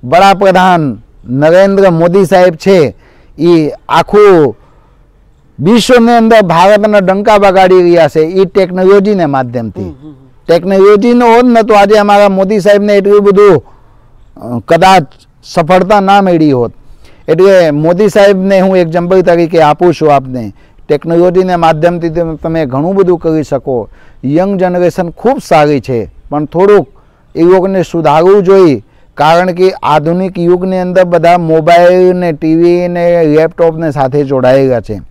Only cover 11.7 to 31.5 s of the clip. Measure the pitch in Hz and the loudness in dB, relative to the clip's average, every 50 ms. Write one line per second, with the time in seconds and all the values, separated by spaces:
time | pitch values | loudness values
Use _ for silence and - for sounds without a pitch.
11.7 | 220 202 202 196 214 214 202 208 208 202 208 202 196 190 190 190 220 214 165 202 | 2 2 2 2 2 2 2 2 2 2 2 2 0 0 -2 -2 -2 -2 0 2
12.7 | 202 208 202 208 208 202 190 202 202 208 202 202 196 190 208 202 185 139 - - | 0 2 2 0 0 0 0 2 2 2 2 2 2 4 4 4 4 2 -2 -8
13.7 | - _ _ _ _ _ _ _ _ - - _ _ - - 113 120 117 101 - | -20 _ _ _ _ _ _ _ _ -20 -20 _ _ -18 -14 -10 -10 -10 -4 -2
14.7 | 165 165 175 185 190 185 151 - - _ _ _ _ _ _ - - 185 165 147 | 0 2 2 2 2 2 0 -2 -14 _ _ _ _ _ _ -8 -4 -4 -2 0
15.7 | 185 185 185 180 214 208 190 190 196 202 196 190 175 165 156 151 139 123 - - | 0 0 2 2 0 0 2 2 2 2 2 2 0 0 2 0 0 0 -2 -4
16.7 | - - - - - - - - - _ - - 156 165 185 196 196 185 175 160 | -6 -14 -20 -20 -20 -20 -20 -20 -20 _ -4 -4 0 2 2 4 4 4 2 2
17.7 | 147 147 156 165 175 175 214 202 - 214 196 202 202 190 185 196 196 190 185 190 | 0 -2 -2 -2 0 0 0 0 2 2 2 2 2 0 0 0 0 0 0 0
18.7 | 190 180 180 165 160 175 170 175 190 190 180 180 170 170 170 160 175 165 160 147 | 0 0 -2 -2 -2 -4 -4 0 0 0 2 0 0 0 0 -2 0 0 2 2
19.7 | 151 - 180 180 160 - 156 151 143 139 131 131 127 127 113 104 101 _ - _ | 0 0 0 -2 0 0 0 0 0 0 -2 -4 -10 -10 -10 -12 -14 _ -20 _
20.7 | _ _ - _ 151 143 - 160 165 170 175 - 170 185 185 185 180 175 165 160 | _ _ -6 _ -6 -4 -4 -4 -2 0 0 0 0 0 -2 -2 -2 0 0 0
21.7 | 160 151 156 170 175 175 165 170 156 170 170 165 160 151 - 165 165 165 160 135 | 0 0 -2 -2 -2 -2 -6 -6 -6 -6 -6 -6 -8 -10 -8 -6 -6 -4 -6 -4
22.7 | 120 131 147 175 196 196 196 175 180 160 - 165 160 156 147 - 147 131 - 143 | -6 -6 -4 -4 -2 -2 0 0 -2 -2 -2 -4 -4 -4 -6 -6 -8 -8 -6 -6
23.7 | 131 120 104 - - - - - - - - 127 143 160 180 196 202 185 185 180 | -6 -6 -8 -10 -16 -20 -20 -20 -20 -12 -8 -4 -2 -2 -2 -2 -2 -4 -4 -4
24.7 | 180 180 180 175 - - 180 170 160 - - 220 277 262 - - 180 156 151 147 | -2 -2 -2 -2 -2 -2 -6 -6 -6 -4 -4 -4 -4 -4 -4 -2 0 0 2 2
25.7 | 151 143 - - 131 117 104 85 - - - - 147 147 151 139 - 165 185 202 | 0 -4 -4 -6 -6 -6 -6 -8 -14 -20 -18 -10 -8 -8 -8 -6 -4 -2 2 2
26.7 | 208 202 147 - _ _ _ _ _ _ _ _ _ - 165 175 185 190 175 196 | 2 2 0 -2 _ _ _ _ _ _ _ _ _ -2 0 2 2 2 0 -2
27.7 | 190 190 170 - - 170 160 151 143 156 170 185 196 208 190 175 196 196 185 170 | -4 -4 -6 -4 -6 -4 -2 0 0 2 2 2 2 2 2 2 2 4 4 2
28.7 | 135 107 - _ _ _ _ _ _ - 147 156 165 170 180 185 175 175 185 185 | 2 -2 -6 _ _ _ _ _ _ -4 0 0 0 0 0 -2 -2 -2 -2 -2
29.7 | 185 - - 123 147 156 147 160 170 180 190 190 185 180 170 170 180 180 180 190 | -2 -4 -4 -2 -2 -2 0 -2 -4 -4 -4 -6 -6 -4 -2 -2 -2 -2 -2 -4
30.7 | 185 185 180 180 180 185 185 175 175 170 156 170 175 180 175 160 | -4 -4 -6 -2 0 0 0 0 0 0 2 2 0 0 0 0